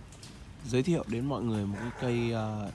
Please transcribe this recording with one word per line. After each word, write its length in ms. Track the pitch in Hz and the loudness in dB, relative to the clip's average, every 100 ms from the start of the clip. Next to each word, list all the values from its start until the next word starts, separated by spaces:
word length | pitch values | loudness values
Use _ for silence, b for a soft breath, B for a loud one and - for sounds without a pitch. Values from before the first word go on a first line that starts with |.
| - - - - - - | -16 -16 -16 -14 -14 -10
giới 180 | 123 127 | 0 2
thiệu 220 | 135 165 - | 4 4 2
đến 180 | 117 139 | 0 0
mọi 160 | 123 | 0
người 240 | 117 107 101 | 2 2 0
một 100 | 101 | -2
cái 100 | 120 - | -4 -2
cây, 320 | 123 120 117 | 0 2 2
ờ, 380 | 113 107 107 101 | 2 0 -2 -4